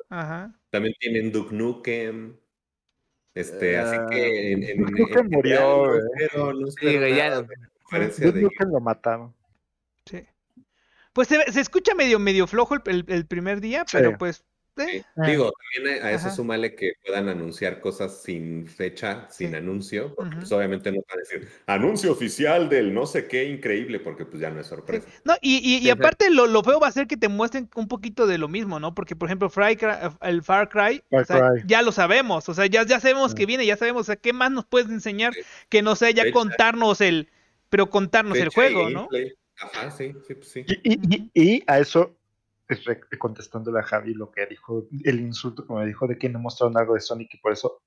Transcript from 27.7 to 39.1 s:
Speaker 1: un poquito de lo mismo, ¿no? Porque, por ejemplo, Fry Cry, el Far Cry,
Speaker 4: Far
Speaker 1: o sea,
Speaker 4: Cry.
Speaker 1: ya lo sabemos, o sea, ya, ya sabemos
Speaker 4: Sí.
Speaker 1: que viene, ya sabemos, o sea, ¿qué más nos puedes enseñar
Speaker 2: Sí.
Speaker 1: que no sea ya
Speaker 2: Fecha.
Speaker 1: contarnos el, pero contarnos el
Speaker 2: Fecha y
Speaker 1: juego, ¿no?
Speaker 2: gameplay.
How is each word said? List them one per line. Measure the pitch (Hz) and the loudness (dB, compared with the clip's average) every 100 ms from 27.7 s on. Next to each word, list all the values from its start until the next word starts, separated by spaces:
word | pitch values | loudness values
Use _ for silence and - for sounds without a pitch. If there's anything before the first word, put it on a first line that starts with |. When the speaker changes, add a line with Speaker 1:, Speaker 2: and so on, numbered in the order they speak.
| 233 | -8
Speaker 1:
un | 220 | -8
poquito | 226 220 214 208 | -8 -6 0 2
de | 170 | 2
lo | 151 | -2
mismo, | 196 202 151 | -4 -6 -6
¿no? | 160 170 | -6 -8
Porque, | 190 165 | -10 -6
por | 170 | -6
ejemplo, | 185 196 | -2 -2
Fry | 196 208 220 | 2 2 2
Cry, | 220 - 175 156 | -2 -2 -8 -6
el | 180 170 | -4 -2
Far | 156 196 208 | 2 2 2
Cry, | 208 208 277 _ | 2 0 0 _
Speaker 4:
Far | 135 | 0
Speaker 1:
o | 123 | 4
sea, | 135 127 | 4 4
Speaker 4:
Cry. | 123 180 | 4 4
Speaker 1:
ya | 226 | 4
lo | 240 | 4
sabemos, | 196 175 240 247 160 - | 2 4 4 2 -2 -2
o | |
sea, | 165 196 | 0 4
ya, | 220 226 | 4 4
ya | 247 | 2
sabemos | 262 269 269 | 4 4 2
Speaker 4:
Sí. | - | 0
Speaker 1:
que | 202 | -2
viene, | 262 214 | 0 0
ya | 208 | 0
sabemos, | 233 240 | 0 -2
o | 208 | -4
sea, | 202 | -4
¿qué | 233 | 0
más | 247 254 | 2 2
nos | 269 - | 0 0
puedes | 247 220 | 2 2
enseñar | 220 220 202 240 | -4 -6 -2 -2
Speaker 2:
Sí. | - - - _ | -4 -12 -20 _
Speaker 1:
que | 208 | 2
no | 214 214 | 4 4
sea | 233 | 4
ya | 226 | 4
Speaker 2:
Fecha. | - | 4
Speaker 1:
contarnos | 240 220 - 226 233 220 202 | 2 2 2 2 4 2 4
el, | 190 160 151 _ _ _ _ | 2 2 -4 _ _ _ _
pero | 196 196 | 0 2
contarnos | 196 190 226 214 123 | 0 2 2 2 0
el | 151 | 2
Speaker 2:
Fecha | 226 247 | 4 4
y | |
Speaker 1:
juego, | - 123 | 2 0
¿no? | 156 | -4
Speaker 2:
gameplay. | 247 | -4